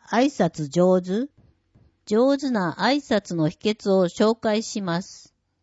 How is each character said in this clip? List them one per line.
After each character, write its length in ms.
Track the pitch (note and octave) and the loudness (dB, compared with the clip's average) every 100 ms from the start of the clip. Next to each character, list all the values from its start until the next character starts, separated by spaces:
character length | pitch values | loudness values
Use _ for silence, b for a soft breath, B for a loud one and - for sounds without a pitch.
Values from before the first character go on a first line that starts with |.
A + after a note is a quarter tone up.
| - | -4
挨 180 | G#3+ C#4 | 0 0
拶 420 | - E3+ - D3 | 0 -2 -2 -4
上 340 | E3+ F3+ F#3 | 2 4 2
手？ 260 | F3+ G3+ C#4+ _ _ _ _ _ _ _ - | 0 -6 -6 _ _ _ _ _ _ _ -2
上 320 | G#3+ C4+ C#4 | 2 2 2
手 120 | C#4+ | 0
な 260 | A#3 F3 - | -2 -2 -2
挨 200 | G#3 C#4+ | -2 0
拶 360 | - G#3 - | 0 -2 -2
の 140 | E3+ D#3+ | -2 -2
秘 100 | - | -2
訣 340 | G#3+ G#3+ G3+ | -4 -2 0
を 140 | F#3+ F3 | 2 2
紹 320 | - G#3+ A3+ | 2 0 0
介 240 | A3 G#3+ | -2 -2
し 180 | A3 A3 | -4 -6
ま 220 | F#3+ E3+ | -4 -4
す。 320 | - - - _ _ _ | -6 -16 -20 _ _ _